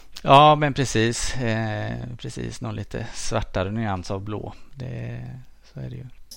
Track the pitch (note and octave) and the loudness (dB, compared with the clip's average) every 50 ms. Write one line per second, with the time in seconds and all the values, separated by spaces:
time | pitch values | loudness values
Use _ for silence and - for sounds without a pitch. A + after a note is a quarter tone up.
0 | - - - - - C#3+ C#3 C#3 D3+ D3+ D3+ D3 D3+ C#3+ C3 C#3+ C3+ - - A2+ | -18 -16 -12 -2 6 8 10 10 10 10 8 6 4 0 2 2 0 2 4 4
1 | A2 A#2 A#2+ - - - - C3 B2+ A2+ A2 A2 A2+ A2 G#2+ G#2 G#2+ G#2+ A#2+ A#2+ | 4 4 2 0 -2 -2 -2 0 0 0 0 0 0 -2 -2 -4 -4 -4 -4 -6
2 | A#2+ B2 B2 - - B2+ - - A#2+ A#2 A2+ - B2 A2+ G#2+ A2 G#2+ - - A2+ | -6 -8 -10 -10 -10 -10 -8 -6 -8 -8 -8 -8 -8 -6 -6 -6 -8 -6 -6 -8
3 | A2+ - - - - - - A2+ - - - G2+ F#2 F#2+ G#2+ A2+ A2+ G#2 F#2+ F#2 | -6 -6 -6 -6 -4 0 0 0 0 0 0 -2 0 0 0 -2 0 0 -2 -2
4 | F#2 - G2+ G2 G2+ G#2 G#2 G2+ - G#2 - - - - - C3+ B2+ B2+ B2 B2 | -2 -4 -6 -6 -4 -6 -6 -6 -6 -8 -10 -12 -14 -14 -12 -10 -10 -8 -8 -8
5 | A#2+ A#2+ A#2+ B2 B2 B2 B2+ C3 B2+ - - - - - - C#3 C3 B2+ B2 B2+ | -8 -8 -8 -10 -10 -12 -12 -14 -16 -18 -20 -20 -20 -18 -14 -12 -10 -10 -10 -10
6 | B2+ B2 - - - - - | -12 -14 -14 -16 -18 -18 -20